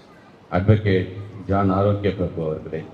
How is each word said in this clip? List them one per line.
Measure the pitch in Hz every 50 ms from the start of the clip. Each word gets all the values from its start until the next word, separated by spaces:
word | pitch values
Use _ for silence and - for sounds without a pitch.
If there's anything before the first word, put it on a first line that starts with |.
| - - - - - - - - - -
அட்வொகேட் | 85 87 95 104 110 101 101 101 95 92 90 - - - - - - 98 92
ஜான் | - 98 98 101 98
ஆரோக்கிய | 92 95 98 104 101 101 101 98 90
பிரபு | - 90 82 - 85 80
அவர்களே | 78 78 76 - - - 80 78 -